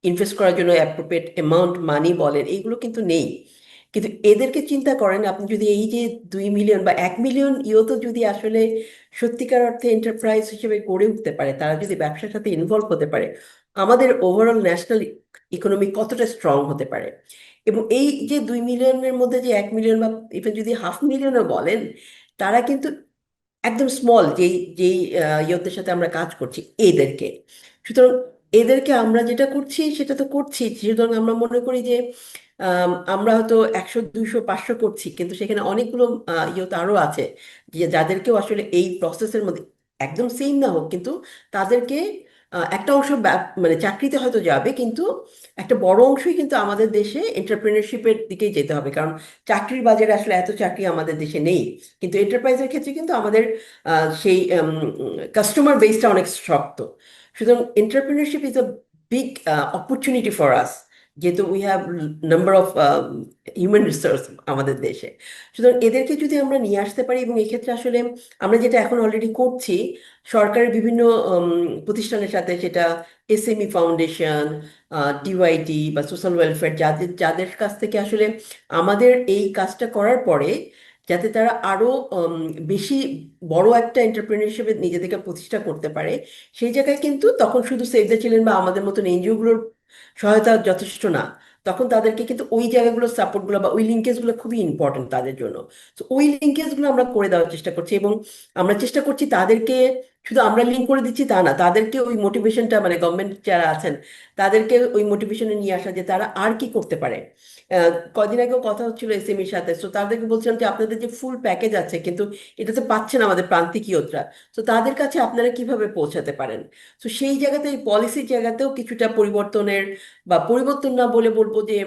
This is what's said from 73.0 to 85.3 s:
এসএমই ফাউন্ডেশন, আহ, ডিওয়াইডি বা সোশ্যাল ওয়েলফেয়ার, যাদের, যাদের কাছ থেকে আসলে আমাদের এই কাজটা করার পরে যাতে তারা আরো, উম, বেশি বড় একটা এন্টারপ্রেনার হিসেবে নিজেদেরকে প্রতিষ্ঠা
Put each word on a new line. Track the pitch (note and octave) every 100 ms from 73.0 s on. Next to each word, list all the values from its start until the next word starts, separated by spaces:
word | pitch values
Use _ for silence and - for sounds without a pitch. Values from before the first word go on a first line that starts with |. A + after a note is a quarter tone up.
| - _ _
এসএমই | G#3+ A3 G#3+ G3+
ফাউন্ডেশন, | F#3 E3+ E3 D#3+ - D#3 D3+ D3+ D3+ - _ _
আহ, | D3+ C#3+ C#3+
ডিওয়াইডি | G3 F#3 E3+ D#3+ D#3+ D3+ D3+ D3
বা |
সোশ্যাল | D3+ F3 F#3+ F3
ওয়েলফেয়ার, | D#3+ D#3 D#3+ D#3
যাদের, | D#3 D#3 F3+ F3+
যাদের | D#3+ E3+ F#3 -
কাছ | G3+ -
থেকে | G#3+ G#3+
আসলে | G#3 G#3+ G#3+ A3 - - _
আমাদের | E3 F3 G3+ B3 B3 B3
এই | G3 G3
কাজটা | G3 F#3+ - A3+
করার | G#3+ G#3 B3+
পরে | F#3+ D3 D3 C#4 - _ - _ -
যাতে | F3 G#3+
তারা | A3 A#3
আরো, | A#3 F#3+ F#3+ A#3 C4 -
উম, | F#3 E3 E3 D#3+ D#3
বেশি | D#3 G3 - C4+ C4+ D#3 - _ E3+
বড় | E3 G#3 A#3
একটা | A#3 B3+
এন্টারপ্রেনার | A3+ A3 G#3 G#3+ G#3+
হিসেবে | A3 G#3+
নিজেদেরকে | A3 F3+ F3 F3+ F#3+
প্রতিষ্ঠা | -